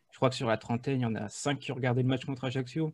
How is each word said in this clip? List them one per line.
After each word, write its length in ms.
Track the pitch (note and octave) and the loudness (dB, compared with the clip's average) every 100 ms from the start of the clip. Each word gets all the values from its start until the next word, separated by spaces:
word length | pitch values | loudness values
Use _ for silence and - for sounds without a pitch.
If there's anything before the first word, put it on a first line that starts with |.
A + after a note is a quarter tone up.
| _ | _
je 40 | - | 2
crois 120 | C3 | 2
que 60 | B2+ | 2
sur 120 | A#2 | 2
la 80 | A2 | 0
trentaine, 460 | - A#2+ C#3 C3 | 0 -2 0 0
il 20 | |
y 20 | A#2 | 0
en 100 | G#2+ | 0
a 120 | G#2+ | -4
cinq 320 | - C#3+ C3+ | -4 -2 -2
qui 140 | - | -2
ont 20 | B2+ | 0
regardé 280 | B2+ B2 | 2 4
le 40 | B2+ | 2
match 160 | C3 | 2
contre 220 | - C3 C3 | -2 -4 -2
Ajaccio. 480 | C3 B2+ D#3+ D#3 | -2 -4 -2 -2